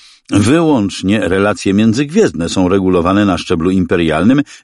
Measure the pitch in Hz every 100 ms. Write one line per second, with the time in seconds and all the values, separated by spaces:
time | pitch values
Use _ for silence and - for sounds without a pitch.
0 | - _ - 98 104 160 160 135 101 -
1 | 95 110 92 95 104 95 101 98 113 110
2 | 147 190 160 80 82 98 90 98 92 90
3 | 85 101 101 82 - 87 87 95 85 90
4 | 82 78 98 147 143 -